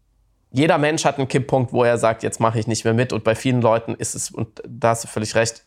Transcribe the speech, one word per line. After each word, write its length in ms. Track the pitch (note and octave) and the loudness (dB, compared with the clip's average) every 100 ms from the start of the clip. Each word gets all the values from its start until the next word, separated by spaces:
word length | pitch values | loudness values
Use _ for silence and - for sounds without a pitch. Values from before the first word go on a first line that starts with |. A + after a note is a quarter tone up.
| _ _ _ _ _ | _ _ _ _ _
jeder 260 | C3 D#3+ E3 | 0 2 4
Mensch 260 | D3 D#3+ | 2 2
hat 140 | D3 C#3 | 0 0
einen 100 | C3 | 0
Kipppunkt, 440 | C#3+ B2 C3+ B2 | 0 0 0 0
wo 120 | A#2+ | 2
er 140 | A#2+ A#2 | 2 4
sagt, 240 | A2+ A2+ | 2 0
„Jetzt 180 | G#2+ - | -4 0
mache 180 | A2+ A2+ | 0 0
ich 80 | A2 | -2
nicht 180 | A2 | -2
mehr 100 | A2+ | 0
mit.“ 180 | A2+ B2+ | 2 2
Und 120 | - | 0
bei 100 | A2 | 0
vielen 260 | A2 C3 B2 | 0 2 2
Leuten 340 | A#2 A2+ A2+ | 2 2 -2
ist 200 | A2+ A#2+ | -8 -8
es, 160 | - - | -8 -10
und 320 | - A2+ - - | -8 -10 -10 -18
da 240 | A#2+ A#2 | -2 0
hast 140 | A2+ | 0
du 40 | - | -2
völlig 260 | - G#2+ | -6 -2
recht, 260 | A2 A2+ - | 0 0 -2